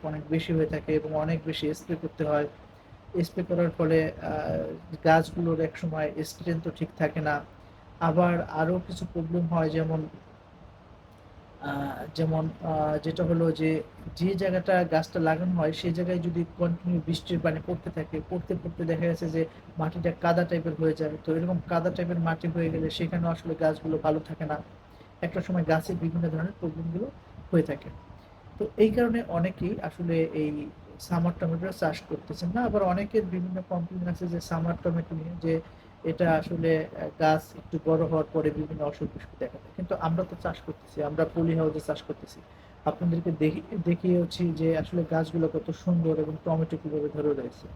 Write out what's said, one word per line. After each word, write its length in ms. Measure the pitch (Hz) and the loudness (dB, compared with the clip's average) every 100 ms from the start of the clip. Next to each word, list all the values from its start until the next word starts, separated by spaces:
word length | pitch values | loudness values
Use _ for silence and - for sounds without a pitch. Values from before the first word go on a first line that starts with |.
অনেক 180 | 156 151 151 | -2 -6 0
বেশি 220 | 160 165 | 0 2
হয়ে 140 | 160 156 | 2 2
থাকে 260 | 151 - | -2 0
এবং 220 | 156 156 | 0 0
অনেক 240 | 156 156 160 | -2 0 0
বেশি 300 | 156 156 151 | -2 -2 -2
স্প্রে 220 | 156 - 165 | -4 -4 -4
করতে 220 | 156 - | -4 -2
হয়। 220 | 151 147 147 - - - - - - 180 | 0 2 0 -6 -20 -20 -20 -20 -6 -2
স্প্রে 180 | 170 190 | -2 -2
করার 260 | 175 175 170 | 0 2 2
ফলে, 280 | - 160 160 | 2 4 4
আহ, 120 | 156 - 165 151 160 160 156 160 - 156 | 2 -2 -4 -4 -2 -2 -2 -8 -12 0
গাছগুলোর 560 | 160 160 160 175 165 160 | 6 6 6 0 0 2
এক 140 | 156 - | 0 -2
সময় 340 | 170 156 151 156 | -4 -2 -2 -2
স্ট্রেংথ 400 | 151 - 175 165 | -8 -6 -4 -2
তো 60 | 165 - | -4 -4
ঠিক 100 | 160 - | -6 0
থাকে 220 | 151 165 | 0 0
না। 200 | 151 147 - - - - - - | 0 -2 -4 -18 -20 -20 -16 0
আবার 340 | 165 160 175 170 | 2 6 6 4
আরও 380 | - 156 160 180 175 | 0 0 2 0 -2
কিছু 180 | 175 175 | -8 -6
প্রবলেম 340 | 170 160 175 165 | -4 -2 0 2
হয়, 240 | 165 160 | 2 2
যেমন, 380 | 160 160 160 156 - - - - - - - - - - - - - - - | 2 0 -2 -4 -10 -20 -20 -20 -20 -20 -20 -20 -20 -20 -20 -20 -20 -20 -12
আহ, 460 | 143 143 139 123 147 | -6 -4 -4 -6 -8
যেমন, 340 | 160 160 160 160 - | -2 0 2 0 -4
আহ, 360 | 165 156 151 151 | -2 0 2 0
যেটা 220 | 160 165 | -2 0
হলো 280 | 165 165 165 | 2 4 4
যে, 300 | 156 160 156 - - - - | 4 2 0 -4 -12 -10 0
যে 180 | 180 | 0
জায়গাটা 500 | 190 190 185 185 180 | 2 2 2 4 4
গাছটা 360 | 170 160 - 175 | 6 2 2 2
লাগানো 320 | 160 160 180 | 2 2 2
হয় 200 | 175 156 | 2 2
সেই 200 | 160 175 | 0 -2
জায়গায় 260 | 165 180 180 | 0 0 0
যদি 260 | 175 170 165 - | 0 -2 -2 0
কন্টিনিউ 420 | 170 170 180 170 165 | 0 0 0 0 0
বৃষ্টির 340 | 160 - 170 | -2 -2 0
পানি 200 | 160 156 175 | 0 0 -2
পড়তে 240 | 170 175 | -4 -4
থাকে, 300 | 165 156 156 - | -6 -4 -6 -4
পড়তে 240 | 175 - | -4 -2
পড়তে 300 | 175 170 175 | -4 -4 -4
দেখা 220 | 165 160 170 | -2 0 0
গেছে 200 | 165 170 | 0 -2
যে 160 | 160 160 - - 165 | 0 -2 -4 -12 -4
মাটিটা 340 | 165 175 165 170 | -4 -2 -2 0
কাদা 240 | 170 170 | 2 4
টাইপের 300 | 175 170 165 | 2 0 -2
হয়ে 200 | 156 160 | 0 0
যায়। 220 | 156 156 156 | 2 -2 -4
তো 120 | - 165 | -2 0
এরকম 220 | 175 175 - | 0 -2 0
কাদা 220 | 170 175 | 0 0
টাইপের 300 | - 175 170 | -2 -2 0
মাটি 280 | 165 160 170 | 0 0 -2
হয়ে 220 | 165 160 | 0 0
গেলে 200 | 160 156 | 0 -2
সেখানেও 400 | - 165 170 170 | -2 -2 0 0
আসলে 240 | 165 170 160 | -2 -4 2
গাছগুলো 380 | 160 151 160 156 | 2 2 -2 0
ভালো 180 | 156 156 - | 2 2 -2
থাকে 160 | 160 156 | -6 -4
না, 100 | 147 - - - - - - | -4 -8 -18 -20 -20 -18 -6
একটা 200 | 170 185 | -4 -4
সময় 240 | 180 180 165 | -2 0 4
গাছের 280 | 160 - 175 | 2 2 -2
বিভিন্ন 320 | 165 170 165 | 0 0 0
ধরনের 260 | 160 185 - | 0 -4 -4
প্রবলেমগুলো 460 | 170 156 165 175 262 - - - - | -6 -4 -4 -4 -6 -10 -20 -16 2
হয়ে 120 | 170 | 2
থাকে। 260 | 151 139 - - - - - - - - | 4 -2 -8 -16 -18 -20 -20 -20 -14 -6
তো 100 | 214 - | -2 4
এই 140 | 220 | 4
কারণে 320 | 226 233 233 - | 6 2 2 0
অনেকেই 460 | 170 185 - 180 233 | 0 0 -2 -4 -4
আসলে 320 | 156 - 170 | -6 -4 0
এই 540 | 165 160 156 151 147 147 - - - | 2 2 0 -2 -2 -8 -12 -18 -12
সামার 320 | - 170 170 - | -2 2 2 0
টমেটো 340 | 165 165 190 | -2 -2 -4
চাষ 240 | - 160 - - | -2 -2 -2 -6
করতেছেন 400 | 156 - 147 175 | -8 -8 -6 -2
না। 60 | 226 | 0
আবার 180 | 240 208 | 2 2
অনেকের 420 | 185 180 208 220 | 2 2 2 0
বিভিন্ন 380 | 185 180 180 180 - | 0 -2 -4 -4 -4
কমপ্লেন 400 | 180 170 185 175 | -4 -4 -4 -4
আছে 160 | 170 180 | -4 -4
যে 140 | 170 | -4
সামার 360 | - 165 170 170 | -4 -2 -2 0
টমেটো 320 | 175 165 165 | 0 0 -2
নিয়ে, 200 | 165 165 175 | -6 -6 -4
যে 180 | 165 160 - - - - | 0 0 -2 -18 -20 -8
এটা 220 | 165 160 170 156 | -4 2 4 4
আসলে, 300 | - 170 165 160 | 2 0 2 2
আহ, 240 | 156 - 156 - | 0 -6 -6 2
গাছ 240 | 156 156 - - | 4 4 0 -16
একটু 180 | - 160 | -6 -2
বড় 180 | 160 160 165 | 2 4 4
হওয়ার 180 | 160 151 | 2 2
পরে 180 | 160 151 | 2 0
বিভিন্ন 340 | 151 151 156 | 0 -4 -2
অসুখ 240 | 147 - 151 | -4 -4 -6
বিসুখ 180 | - - - | -8 -14 -8
দেখা 200 | 127 - | -8 -10
দেয়। 100 | - - | -14 -8
কিন্তু 180 | 180 | -4
আমরা 300 | 190 165 170 180 | -2 0 0 -2
তো 60 | 175 | -4
চাষ 160 | 165 165 - | -6 -6 -10
করতেছি, 360 | - - 151 | -12 -10 -4
আমরা 220 | 147 156 160 | -2 2 2
পলি 200 | 170 165 160 | 2 2 4
হাউসে 220 | 156 151 | 2 0
চাষ 220 | 151 147 | -4 -6
করতেছি, 380 | - - - - - - - - | -6 -10 -12 -18 -20 -20 -20 -6
আপনাদেরকে 460 | 156 - 175 165 175 | -4 0 0 2 0
দেখি-, 480 | 160 156 - - 214 | 2 2 0 -6 -2
দেখিয়েওছি 680 | 175 170 180 175 170 - 175 | 0 2 4 2 2 0 -2
যে 260 | 156 160 160 | 2 2 2
আসলে 260 | - 175 156 | 0 -2 0
গাছগুলো 380 | 160 160 170 160 | 0 0 0 0
কত 160 | 160 - | 0 -4
সুন্দর 440 | 165 180 175 160 156 | -4 2 4 4 2
এবং 180 | 156 156 | 0 -2
টমেটো 320 | 170 160 160 156 | 0 0 0 -2
কীভাবে 260 | 151 151 147 | -4 -2 -2
ধরে 260 | 151 147 | 0 0
রয়েছে। 320 | 135 120 - - | 0 -4 -10 -16